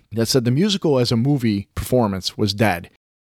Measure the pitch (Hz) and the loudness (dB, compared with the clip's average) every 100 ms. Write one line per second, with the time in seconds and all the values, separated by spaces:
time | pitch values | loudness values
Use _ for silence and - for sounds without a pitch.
0 | _ 110 117 135 120 127 208 196 165 131 | _ -4 0 0 2 2 0 0 0 0
1 | 120 120 131 147 120 101 98 - - 127 | 2 0 2 0 0 -2 -4 -10 -2 0
2 | 110 95 - - 104 101 107 87 - _ | 0 -2 -6 -2 -2 2 0 0 -6 _
3 | _ _ | _ _